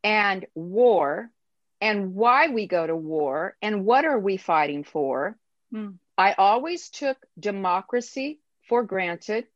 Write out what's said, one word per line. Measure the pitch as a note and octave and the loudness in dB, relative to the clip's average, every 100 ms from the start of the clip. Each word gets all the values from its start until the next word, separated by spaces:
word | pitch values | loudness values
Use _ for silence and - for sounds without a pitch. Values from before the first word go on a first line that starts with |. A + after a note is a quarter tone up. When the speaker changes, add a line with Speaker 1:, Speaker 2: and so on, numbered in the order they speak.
Speaker 1:
and | G#3+ G#3+ G3+ F#3+ F3+ | 2 2 2 -2 -6
war | - E3+ G3 B3 G3 C#3+ D#3+ A#3 _ _ _ _ _ | -12 -4 4 4 6 2 -2 -8 _ _ _ _ _
and | G#3+ G#3 F#3+ | -2 -2 -4
why | F#3+ A#3 C4 D#4+ | 2 4 4 4
we | A#3 G3 | 0 -2
go | F3+ D#3+ | -2 0
to | E3 | -4
war | D#3 D#3 C#3+ C#3 F3+ - | -4 -2 -2 -2 -4 -6
and | G#3 G#3 G3 | -4 -2 2
what | B3 D#4+ | 4 4
are | C4 | 0
we | G3 F#3+ | 0 -4
fighting | - D#3+ D3 C#3+ | 0 2 2 -2
for. | D3 D#3 C#3 C3 D#3 A3+ _ _ _ | -6 -4 -2 -2 -4 -8 _ _ _
Speaker 2:
Mm. | G#3+ G#3 F3+ _ - | -12 -10 -14 _ 0
Speaker 1:
I | F#3+ - | 2 4
always | G3 A3+ D4+ E4+ - | 4 4 -2 -8 -12
took | - C#4+ C4 _ - | -6 -6 -6 _ -8
democracy | G#3 G3 F#3 F3+ - B3 A#3+ - C#4 D4+ _ _ _ | -6 -4 -2 -2 -2 -6 -4 -8 -8 -10 _ _ _
for | A#3+ | -2
granted. | A3+ F#3+ F3 F3 - G#3+ - | 0 -4 -4 -6 -6 -6 -6